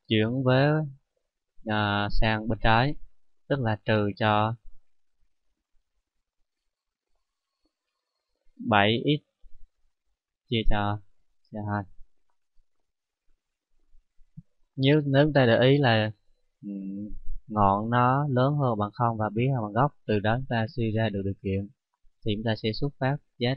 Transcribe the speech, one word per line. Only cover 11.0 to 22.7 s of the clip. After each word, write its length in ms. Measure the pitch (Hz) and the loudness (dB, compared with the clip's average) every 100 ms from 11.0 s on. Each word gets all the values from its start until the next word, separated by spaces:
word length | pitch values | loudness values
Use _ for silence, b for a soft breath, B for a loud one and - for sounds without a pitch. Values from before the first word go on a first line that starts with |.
| - _ _ _ _ | -10 _ _ _ _
c 20 | |
hai. 300 | 110 104 104 98 - - _ _ _ _ _ _ _ _ _ _ _ _ _ _ _ _ _ _ - _ _ - - _ _ _ - | -10 -6 -6 -6 -16 -20 _ _ _ _ _ _ _ _ _ _ _ _ _ _ _ _ _ _ -20 _ _ -20 -20 _ _ _ 0
Nếu, 260 | 135 151 143 | 2 4 4
nếu 200 | 135 151 | 4 4
chúng 80 | |
ta 120 | 143 123 | 4 4
để 140 | 113 | 4
ý 180 | 127 143 | 4 4
là, 340 | 135 110 107 - _ _ _ _ | 4 2 0 -6 _ _ _ _
ừm, 480 | 104 98 95 98 104 - - - - | -12 -10 -10 -12 -10 -4 -2 -2 -2
ngọn 420 | 107 98 98 113 | 2 2 2 0
nó 380 | 123 123 135 147 | 2 2 2 0
lớn 280 | 123 131 147 | 0 0 0
hơn 220 | 131 107 | -2 -2
bằng 120 | 104 | -4
không 260 | - 117 110 | -2 -2 -2
và 120 | 107 | -4
bí 180 | 104 131 | -2 -2
hơn 160 | 131 | -2
bằng 100 | 104 | -2
gốc, 220 | 104 143 - - | 0 0 -2 -4
từ 140 | 107 | -2
đó 160 | 104 117 | 0 -2
chúng 80 | 135 | -2
ta 160 | 117 110 | -4 -4
suy 220 | - 113 | -4 -2
ra 180 | 107 110 | -2 -2
được 120 | 98 98 | -2 -6
điều 80 | 95 | -6
kiện, 260 | 101 95 101 _ _ _ - _ 113 | -4 -4 -6 _ _ _ -20 _ -4
thì 100 | 107 | -2
chúng 80 | |
ta 120 | 110 107 | -2 -2
sẽ 140 | 110 | -4